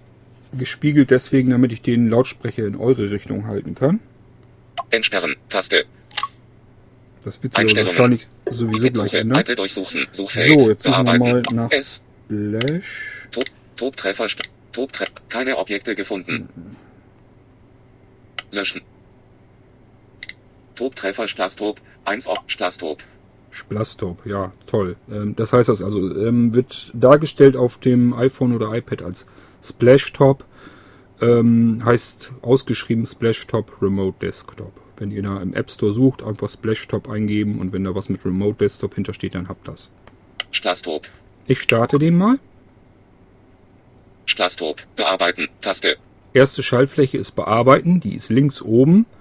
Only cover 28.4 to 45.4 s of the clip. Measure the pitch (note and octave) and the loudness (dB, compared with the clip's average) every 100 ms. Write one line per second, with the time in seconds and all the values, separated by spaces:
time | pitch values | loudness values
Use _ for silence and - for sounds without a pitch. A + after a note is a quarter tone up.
28.4 | B2+ A#2 A2 A#2 - - F2 F#2+ - - | 0 0 -2 -6 -6 -8 -8 -12 -16 -20
29.4 | - _ - - A#2+ C3+ - - C#3 C3+ | -20 _ -20 4 8 8 4 2 4 4
30.4 | - - - - - - _ - A#2+ A#2+ | -4 -20 -20 -20 -20 -20 _ 0 4 4
31.4 | A#2 A#2 A#2 A2+ A#2 A#2+ - - - B2 | 6 6 4 2 2 0 -2 -16 -20 -10
32.4 | A#2 C3 - A2+ - A#2 A2 - A#2 A2 | 0 0 2 -6 -2 -2 -4 -2 -2 -2
33.4 | - A2+ G#2 - G2 G2 F#2+ - F2 - | -4 -6 -6 -4 -2 0 -2 -4 -8 -10
34.4 | - - - - - - G2+ G#2 G2 G2 | -18 -18 -18 -20 -20 -12 -10 -6 -6 -6
35.4 | F#2 - - - G#2+ G#2 C3 - A2 G2+ | -6 -6 -8 -2 -2 2 2 2 -6 -8
36.4 | G2+ - A2 A2 - G#2+ - G#2+ G#2+ G#2 | -8 -6 -4 -4 -4 -8 -6 -4 -2 0
37.4 | G#2 F#2 F#2 F#2 G2 F#2 - F#2+ - F#2 | -2 -4 -6 -4 -4 -4 -6 -6 -4 -2
38.4 | G2+ G#2 G#2 - G2+ - G2 - F#2+ F#2 | -2 0 -2 -2 -8 -6 -8 -8 -8 -8
39.4 | F2+ F#2 - D2+ - _ - - _ - | -10 -14 -16 -18 -20 _ -20 -20 _ -14
40.4 | - - - F2+ F2+ D2+ - - _ _ | -10 -6 -4 -4 -6 -8 -10 -20 _ _
41.4 | - B2+ - A2+ A#2 C#3+ D#3 E3+ G3+ C4+ | -2 0 2 2 2 2 2 2 2 0
42.4 | - _ _ _ _ _ _ _ _ _ | -4 _ _ _ _ _ _ _ _ _
43.4 | _ _ _ _ _ _ _ _ - - | _ _ _ _ _ _ _ _ -10 -4
44.4 | F2+ - E2 D2+ - - F#2+ F#2+ F2+ F2 | -4 -4 -8 -8 -12 -4 -2 0 -2 -2